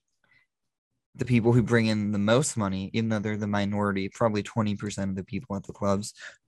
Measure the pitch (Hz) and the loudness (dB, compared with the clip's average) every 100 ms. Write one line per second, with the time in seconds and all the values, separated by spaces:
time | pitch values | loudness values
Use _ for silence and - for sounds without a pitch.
0 | _ _ _ _ _ _ _ _ _ _ | _ _ _ _ _ _ _ _ _ _
1 | _ - 120 120 113 123 104 117 110 107 | _ -8 2 4 6 4 4 4 4 0
2 | 104 104 101 120 156 - 101 95 95 113 | 0 0 4 4 2 -2 -2 -2 -4 -2
3 | 110 110 107 107 104 101 101 104 101 98 | -2 -2 -2 -4 -2 0 0 0 -2 -2
4 | 95 - 117 104 101 - 107 101 104 98 | -4 -2 0 0 -2 -2 -2 -2 -6 -6
5 | 98 95 92 101 - 98 - - 101 98 | -4 -6 -8 -10 -8 -10 -10 -4 0 0
6 | 104 - - - | -2 -12 -20 -20